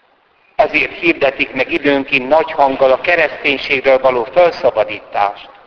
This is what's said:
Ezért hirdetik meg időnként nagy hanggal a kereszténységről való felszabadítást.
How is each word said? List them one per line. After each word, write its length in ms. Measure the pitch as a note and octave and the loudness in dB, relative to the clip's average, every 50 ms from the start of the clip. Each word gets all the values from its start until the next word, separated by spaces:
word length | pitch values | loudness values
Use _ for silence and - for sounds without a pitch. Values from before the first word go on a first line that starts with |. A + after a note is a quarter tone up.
| _ _ _ _ _ _ _ _ _ _ _ | _ _ _ _ _ _ _ _ _ _ _
Ezért 360 | - D3 D3 D3+ D3+ C3+ B2 - | -2 -2 0 0 -2 -2 -2 -6
hirdetik 600 | - - E3+ D#3 C#3 C#3+ C3+ C3+ - C#3+ - B2 | -2 -2 -2 0 2 0 -2 0 -2 -6 -4 -4
meg 200 | C3 B2+ B2+ D#3 | -4 -4 -2 -4
időnként 560 | E3+ C#3+ C#3+ C#3+ C#3 C3+ - C#3+ C3+ B2+ C3 | -2 0 0 0 0 0 -2 -4 -4 0 2
nagy 240 | D3 D#3+ D#3+ D#3+ - | 2 2 2 0 0
hanggal 380 | - C#3+ C3+ C3+ C3 C#3 C3 | 0 0 0 2 2 2 2
a 100 | C3 B2+ | 2 2
kereszténységről 1000 | - - F3 E3+ D#3+ C#3+ - - - D3+ C#3 C3 - - C#3+ C3 - C#3 C3 B2+ | 2 0 2 2 0 0 -2 -4 -2 -2 -2 -2 -2 -4 -4 0 2 2 2 4
való 260 | C3 C3 B2+ B2 A2+ | 4 2 0 0 -2
felszabadítást. 1200 | - - F3+ F3+ E3+ D#3+ - - B2+ - G#2+ G#2 G#2 G#2 G2 - - - G#2 G2+ G2+ G#2 - - - - - - | 0 2 4 4 4 2 0 -2 0 0 0 -2 -2 -4 -10 -14 -8 -2 -2 -2 -2 -2 -6 -14 -20 -20 -20 -20